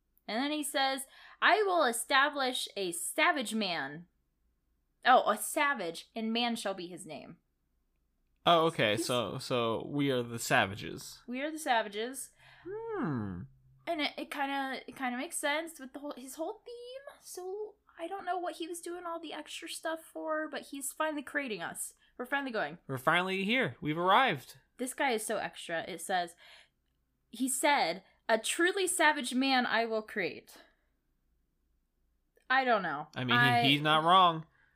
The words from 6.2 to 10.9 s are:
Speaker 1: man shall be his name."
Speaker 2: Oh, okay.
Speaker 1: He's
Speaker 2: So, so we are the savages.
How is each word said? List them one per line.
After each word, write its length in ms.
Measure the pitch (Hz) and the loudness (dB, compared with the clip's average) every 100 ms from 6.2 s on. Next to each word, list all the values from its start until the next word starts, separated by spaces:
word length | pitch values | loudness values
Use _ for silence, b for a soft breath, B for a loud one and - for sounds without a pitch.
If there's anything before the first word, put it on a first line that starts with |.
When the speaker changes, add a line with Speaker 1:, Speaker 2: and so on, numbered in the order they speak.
| 220 | -2
Speaker 1:
man 240 | 233 240 226 | 0 0 -2
shall 180 | 202 | -4
be 140 | 180 175 | -6 -8
his 180 | 175 165 | -12 -14
name." 320 | 135 - 170 _ _ _ _ _ _ _ _ _ _ 170 | -14 -16 -20 _ _ _ _ _ _ _ _ _ _ 4
Speaker 2:
Oh, 200 | 170 160 | 6 4
okay. 280 | 151 113 107 | 2 2 2
Speaker 1:
He's 100 | - | 2
Speaker 2:
So, 320 | 123 104 131 | 0 0 -4
so 460 | - 127 117 110 - | -2 0 0 -2 -2
we 220 | 143 143 | -2 0
are 140 | 127 | 0
the 160 | 120 117 | -2 -6
savages. 800 | - 135 98 95 82 | 0 2 2 -2 -10